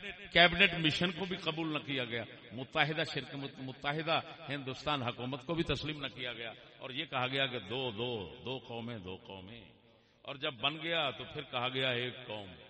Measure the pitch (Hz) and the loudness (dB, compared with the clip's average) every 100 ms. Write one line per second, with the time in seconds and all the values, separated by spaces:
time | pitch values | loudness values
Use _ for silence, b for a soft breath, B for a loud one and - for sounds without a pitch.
0 | 202 185 - 170 175 170 190 170 156 135 | -6 -10 4 10 10 10 6 8 4 4
1 | 175 165 185 185 160 156 160 151 135 135 | 2 2 -2 -2 -2 0 0 0 0 0
2 | 120 117 104 - - 107 135 160 147 160 | 0 -2 -4 -8 -12 -8 -2 4 4 4
3 | 156 135 127 139 135 - 131 127 143 151 | 0 -2 -4 -6 -8 -8 -10 -4 -2 0
4 | 160 151 156 139 156 143 131 123 151 147 | 2 2 0 -8 -6 -4 -4 -4 0 0
5 | 120 113 123 139 - 170 170 131 147 151 | 0 -2 -4 -4 -2 0 2 0 -2 -4
6 | 131 123 123 113 117 101 - - 131 131 | -6 -6 -6 -6 -8 -10 -16 -14 -8 -6
7 | 156 135 127 135 135 120 95 123 131 104 | -2 0 2 2 2 0 -4 -2 -2 0
8 | 123 113 85 - 117 131 - 117 117 117 | 0 -2 -4 -8 -6 -6 -6 -6 -6 -6
9 | 90 92 - 95 92 117 87 - - - | -8 -10 -10 -14 -14 -16 -18 -20 -20 -20
10 | b b - 139 156 120 139 156 160 165 | b b -12 -4 -4 0 -2 0 0 2
11 | 143 123 127 147 143 127 123 131 131 120 | 2 0 -8 -8 -4 -2 0 2 2 2
12 | 123 120 123 107 98 82 - | 0 -4 -8 -8 -8 -14 -18